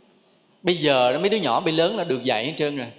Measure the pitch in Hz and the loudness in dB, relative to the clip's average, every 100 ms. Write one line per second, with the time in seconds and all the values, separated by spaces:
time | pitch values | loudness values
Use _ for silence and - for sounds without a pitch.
0 | _ _ _ _ _ _ 175 175 147 131 | _ _ _ _ _ _ -2 0 2 4
1 | 123 139 196 220 151 120 180 160 170 220 | 4 2 0 0 0 0 0 2 0 0
2 | 170 131 123 110 127 160 147 143 117 | -4 -2 -2 -2 -2 -4 -4 -4 -10